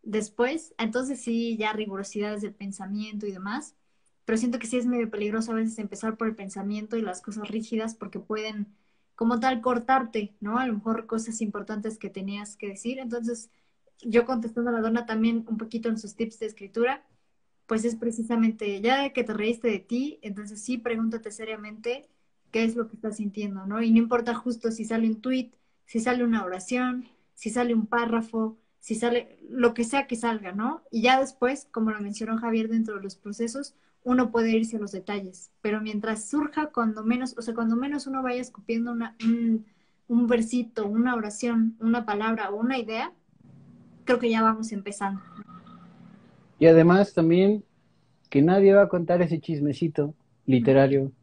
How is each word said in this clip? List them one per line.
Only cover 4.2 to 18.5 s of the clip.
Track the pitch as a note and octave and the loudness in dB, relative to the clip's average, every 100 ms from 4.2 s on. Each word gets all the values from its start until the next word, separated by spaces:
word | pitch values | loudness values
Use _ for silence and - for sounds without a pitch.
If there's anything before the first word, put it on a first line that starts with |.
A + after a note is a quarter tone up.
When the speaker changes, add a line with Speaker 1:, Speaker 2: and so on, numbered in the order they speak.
| - | -4
Speaker 1:
pero | A3 | -2
siento | B3 A#3 | 0 -4
que | - | -4
sí | B3 | -2
es | A#3+ | 0
medio | A#3+ A3+ | -2 -2
peligroso | G#3 G#3 A3 A3+ | -4 -2 -2 -2
a | A3 | -2
veces | A3 A3 | -2 -4
empezar | G#3 - A3 A3 | -10 -6 -6 -2
por | A3+ | -4
el | A3 | -4
pensamiento | G3 G3 G3 G#3 G#3+ A#3 | -10 -8 -6 -6 -4 -4
y | |
las | G#3 F#3 | -4 -8
cosas | - G#3+ G#3 | -10 -10 -6
rígidas | A3 A3 A3+ A3 A3+ | -8 -4 -4 -4 -8
porque | G3 F#3+ | -12 -12
pueden, | - G#3+ A3 G#3 G3+ _ _ _ _ - | -6 -6 -4 -6 -8 _ _ _ _ 0
como | A3+ A#3+ | 2 4
tal, | C4 B3+ | 2 2
cortarte, | B3+ A#3+ A#3 C4 A#3 A3 G#3 _ | 0 0 2 2 2 -4 -6 _
¿no? | G3+ A#3 | -4 -2
A | C4 | -2
lo | |
mejor | G#3 A3+ A3+ A3+ | -2 -2 -4 -2
cosas | A3+ A3+ A3+ | -6 -4 -6
importantes | A3 G#3 G3+ G#3+ A3 A3 | -4 -6 -8 -8 -8 -8
que | G3 | -12
tenías | F#3+ G3 G3+ G#3 - | -8 -8 -8 -12 -12
que | G#3 | -12
decir. | G3 A#3 C4 | -8 -8 -6
Entonces, | B3 A#3+ A#3 A#3 - _ _ _ _ _ | -6 -6 -4 -6 -10 _ _ _ _ _
yo | A#3+ A3+ A#3 | 2 2 2
contestando | B3 A3+ A#3 A#3+ | -2 -2 -2 -2
a | |
la | A#3 | 0
Donna | A3+ A3+ A3+ | 0 0 0
también | A3 A3+ A#3 A3 | 2 2 2 -2
un | G#3+ | -6
poquito | A3 A3+ A3+ | -4 -4 -4
en | A3 | -4
sus | G3+ - | -8 -6
tips | A3+ - | -6 -6
de | A3 | -10
escritura, | A3 G3 A3+ A#3+ C#4+ _ _ _ _ _ _ - | -10 -10 -2 -2 -2 _ _ _ _ _ _ -4
pues | A3+ A#3 | -2 0
es | A3+ | -2
precisamente, | A#3 A3+ A3+ A#3 A3+ | -4 -4 -2 2 2